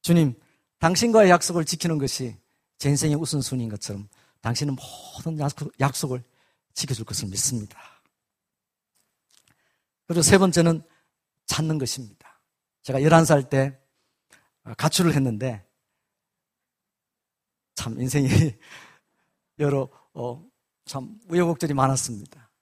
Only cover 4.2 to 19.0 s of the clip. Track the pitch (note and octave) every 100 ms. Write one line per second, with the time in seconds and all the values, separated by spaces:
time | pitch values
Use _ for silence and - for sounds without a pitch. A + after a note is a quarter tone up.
4.2 | _ _ A2+ A#2+ D3 C3 - - - -
5.2 | E3 D#3 C#3+ - D3 - C#3 - C#3+ B2
6.2 | - _ _ _ _ - - A2+ A2+ -
7.2 | G#2 F#2+ - B2 G2+ - - _ _ _
8.2 | _ _ _ _ _ _ _ _ _ _
9.2 | _ _ _ _ _ _ _ _ _ E3+
10.2 | D3+ G3 F#3+ F3 E3 D#3+ - _ _ _
11.2 | _ _ - - D#3 D#3 B2+ - A2+ -
12.2 | - _ _ _ _ _ - C3 D3+ E3
13.2 | D#3 D3 C3 C3+ C3+ C3+ _ _ _ _
14.2 | _ _ _ _ - A#2 D#3 - E3+ D3
15.2 | C3 G#2+ C3 G#2+ _ _ _ _ _ _
16.2 | _ _ _ _ _ _ _ _ _ _
17.2 | _ _ _ _ _ - A#2+ A2+ B2+ C#3+
18.2 | C3+ - D#3+ - - - - _